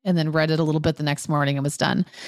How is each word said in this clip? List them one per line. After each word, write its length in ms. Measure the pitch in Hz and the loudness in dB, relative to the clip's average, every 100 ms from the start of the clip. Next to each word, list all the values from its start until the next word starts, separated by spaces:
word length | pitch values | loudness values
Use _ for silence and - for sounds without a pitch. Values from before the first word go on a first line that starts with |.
| 196 | 0
and 120 | 175 | 0
then 160 | 156 | 2
read 180 | 156 156 | 2 2
it 80 | 156 | 2
a 40 | |
little 180 | 156 156 | 2 2
bit 160 | 160 156 | 0 0
the 60 | |
next 260 | 147 143 - | -2 -2 -2
morning 260 | 147 143 139 | 0 0 0
and 80 | |
was 140 | 139 - | -2 -2
done. 280 | 143 - 180 - | 0 0 -2 -8